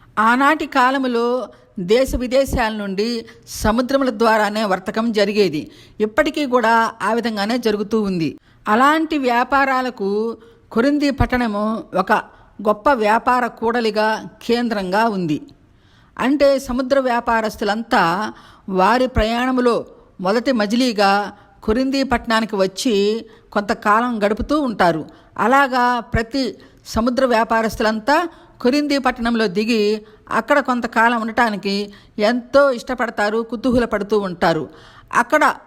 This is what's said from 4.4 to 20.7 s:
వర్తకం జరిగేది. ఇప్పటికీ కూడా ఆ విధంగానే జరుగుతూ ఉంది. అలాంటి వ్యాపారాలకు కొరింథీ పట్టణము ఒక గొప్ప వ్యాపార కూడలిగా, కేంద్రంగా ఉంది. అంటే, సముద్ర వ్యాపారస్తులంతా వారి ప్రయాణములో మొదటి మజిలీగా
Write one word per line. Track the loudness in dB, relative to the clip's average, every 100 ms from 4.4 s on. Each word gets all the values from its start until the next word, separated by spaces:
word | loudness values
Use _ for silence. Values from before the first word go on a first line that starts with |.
| 2 0
వర్తకం | -2 -2 -4 -4 -2
జరిగేది. | 0 0 2 0 0 -10 -16 -16 -6
ఇప్పటికీ | -2 0 0 0 0
కూడా | 2 4 2 2 -2
ఆ | -2
విధంగానే | -2 -2 -4 -2 -2
జరుగుతూ | -2 -2 -2 -2
ఉంది. | -2 -2 -4 -6 _ _ 0
అలాంటి | 4 4 2 0 -2
వ్యాపారాలకు | 0 0 2 0 2 0 -2 -4 -4 -2 -4 -8 -16 _ -8
కొరింథీ | -2 0 2 0
పట్టణము | 0 0 0 -2 -2 -4 -4 -6
ఒక | -4 0 0 -2 -16 -20 -6
గొప్ప | -2 0 2
వ్యాపార | 2 2 2 2 0 0
కూడలిగా, | -4 -4 -2 -2 0 -2 -2 -8 -12
కేంద్రంగా | -2 -2 0 -4 -2 0
ఉంది. | 0 0 -2 -4 -6 -20 _ _ _ _ _ -4
అంటే, | -2 2 4 2
సముద్ర | -2 -4 0 0
వ్యాపారస్తులంతా | 2 0 0 0 -2 -4 -4 -4 0 2 2 0 -4 -10 -20 -20 -6
వారి | 2 2 4 0
ప్రయాణములో | 0 0 0 -2 0 2 0 -4 -16 _ -6
మొదటి | -2 0 0
మజిలీగా | 0 0